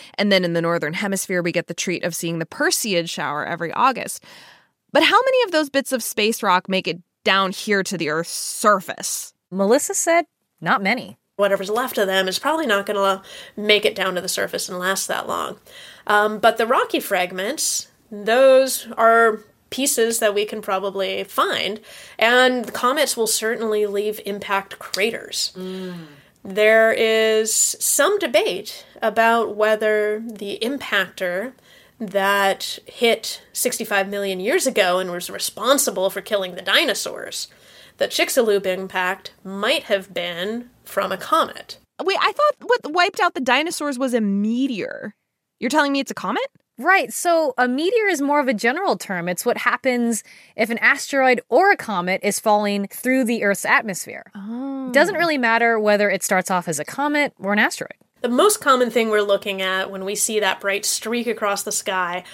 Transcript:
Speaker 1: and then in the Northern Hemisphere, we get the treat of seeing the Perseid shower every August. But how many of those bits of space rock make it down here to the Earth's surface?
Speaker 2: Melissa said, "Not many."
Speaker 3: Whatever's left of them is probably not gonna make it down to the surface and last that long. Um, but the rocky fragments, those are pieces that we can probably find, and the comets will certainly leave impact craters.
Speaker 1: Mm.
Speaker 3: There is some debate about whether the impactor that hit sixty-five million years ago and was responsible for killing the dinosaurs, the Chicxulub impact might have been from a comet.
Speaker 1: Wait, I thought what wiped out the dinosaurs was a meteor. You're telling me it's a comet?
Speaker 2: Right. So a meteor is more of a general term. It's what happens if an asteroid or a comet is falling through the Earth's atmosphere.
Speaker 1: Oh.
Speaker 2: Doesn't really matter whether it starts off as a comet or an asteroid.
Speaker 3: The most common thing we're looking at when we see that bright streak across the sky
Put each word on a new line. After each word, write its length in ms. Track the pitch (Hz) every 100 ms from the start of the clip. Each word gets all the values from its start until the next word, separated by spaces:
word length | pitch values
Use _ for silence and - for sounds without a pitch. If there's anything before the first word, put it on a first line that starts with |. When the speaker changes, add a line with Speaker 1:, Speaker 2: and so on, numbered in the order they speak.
| - -
Speaker 1:
and 140 | 208
then 120 | 190
in 80 | 175
the 80 | 170
Northern 340 | 165 170 151
Hemisphere, 480 | 180 202 190 - 185
we 100 | 175
get 160 | 165 -
the 60 |
treat 280 | 170 - 170
of 100 | 175
seeing 280 | 165 170 165
the 40 |
Perseid 640 | 160 - 302 - 220 175 170
shower 380 | - 147 147 95
every 260 | 160 165
August. 520 | - 254 233 - - - - - - _ _ _
But 120 | 277
how 160 | 320 403
many 200 | 523 508
of 80 | 440
those 180 | 320 285
bits 220 | 277 262
of 100 | 254
space 400 | - - 214 226
rock 260 | 208 185 -
make 200 | 190 185
it 100 | 175 - _
down 300 | - 190 190
here 320 | - 214 202
to 120 | 185 180
the 120 | 156
Earth's 240 | 156 170
surface? 1000 | - - - 214 196 - - - - - _ -
Speaker 2:
Melissa 420 | 185 196 269 -
said, 320 | 392 - 339 339 _ _ -
"Not 220 | 165 254
many." 340 | 196 240 92 - _ -
Speaker 3:
Whatever's 340 | 202 196 190
left 280 | 220 254 247
of 100 | 202
them 180 | 190 185
is 140 | 185
probably 260 | 277 320 285
not 180 | 202
gonna 380 | 196 202 196 190 - - - -
make 280 | 208 208
it 100 | 208
down 220 | - 190 180
to 40 |
the 80 | 185
surface 400 | - 190 - -
and 80 | 180
last 300 | 185 190 -
that 220 | - -
long. 320 | 85 78 - - - - - -
Um, 320 | 208 214 214
but 160 | 226 226
the 100 | 226
rocky 320 | 302 494 311
fragments, 880 | - 190 180 185 202 320 - - - _ -
those 760 | 208 208 240 269 262 262 - 226 240
are 480 | 226 233 226 214 - _ -
pieces 520 | - 277 247 226 226
that 120 | 220
we 120 | 202
can 180 | 208 220
probably 600 | 208 190 196 190 190 196
find, 560 | 196 - 370 254 185 214 - - - -
and 460 | 220 247 254 254 226
the 60 |
comets 440 | - 247 294 262 -
will 100 | 220
certainly 580 | - 220 233 226 214
leave 360 | 208 202 208 208
impact 540 | 202 202 196 196 - -
craters. 760 | - - 220 226 - - - 185
Speaker 1:
Mm. 500 | 185 190 185 175 156 143 _ _
Speaker 3:
There 480 | 196 196 214 220 226
is 600 | 226 220 220 220 220 220 - - -
some 360 | - - 302 403
debate 640 | 320 285 427 - - - - -
about 540 | 226 214 226 233 220 208
whether 640 | 214 214 214 214 208 214
the 360 | 226 214 202 -
impactor 920 | 226 285 - 208 180 - 180 180 247 - _ - _ -
that 800 | 208 196 196 202 196 190 - - -
hit 560 | - 233 220 - - -
sixty-five 560 | - 247 - 226 202 196
million 300 | 202 196 185
years 300 | 196 349 269
ago 320 | 226 185 180
and 100 | 185
was 180 | 175 -
responsible 840 | - - - 226 277 254 185 190
for 100 | 190
killing 340 | - 202 185
the 80 | 180
dinosaurs, 840 | 190 233 320 - - - - - - _ - - - -
the 80 | 240
Chicxulub 600 | - 339 269 226 202 190
impact 680 | 185 190 196 180 196 - _
might 420 | 190 196 214 311
have 300 | - 202 190
been 560 | 185 175 170 196 233 247 _
from 260 | - - 190
a 60 | 190
comet. 640 | - 320 254 - - - _ -
Speaker 1:
Wait, 140 | 349 392
I 100 | 403
thought 240 | 415 605 -
what 320 | 381 480 302
wiped 260 | 339 370 403
out 160 | 349
the 60 | 339
dinosaurs 580 | 254 254 320 - 294 247
was 160 | 262
a 60 | 233
meteor. 960 | 208 196 208 240 269 208 - - 208 - _ _ _ -
You're 120 | 247
telling 200 | 302 285
me 80 | 277
it's 140 | 269
a 20 |
comet? 320 | 214 185 330 539 _ _ -
Speaker 2:
Right. 340 | 294 381 240
So 420 | - 349 330 302 -
a 100 | 247
meteor 380 | 262 339 480 415
is 140 | 311
more 180 | 277 294
of 100 | 254
a 60 |
general 420 | 214 233 302 381 311
term. 320 | - 180 175
It's 180 | 180 240
what 100 | 220
happens 640 | - 240 262 247 233 220 - - - -
if 120 | 202
an 80 | 233
asteroid 600 | 220 277 - 277 262 247 -
or 220 | 247 381
a 60 | 392
comet 440 | - 190 180 185
is 160 | 202 -
falling 480 | 220 208 208 202 196
through 360 | - 254 262
the 200 | 233 233
Earth's 200 | 202 196
atmosphere. 600 | - 254 220 175 - 117 -
Speaker 1:
Oh. 560 | 202 202 233 269 269 262
Speaker 2:
Doesn't 220 | 269 349
really 240 | 339 339 294
matter 420 | 233 226 233 226
whether 300 | 214 202 202
it 120 | 190
starts 280 | - 190 180
off 180 | 185 175
as 100 | 147
a 60 |
comet 480 | 147 - 294 294 - -
or 140 | 190
an 60 | 208
asteroid. 360 | 269 - - - _ _
Speaker 3:
The 80 | 240
most 320 | 247 403 427
common 300 | 294 262 240
thing 180 | 233 226
we're 140 | 208
looking 400 | 202 196 202 190
at 280 | 190 185 190
when 140 | 190
we 100 | 190
see 260 | 208 - 214
that 200 | 196 -
bright 240 | 196 202
streak 420 | - - 220 240 233
across 360 | 214 208 196
the 100 | -
sky 520 | 190 - 190 175 180 -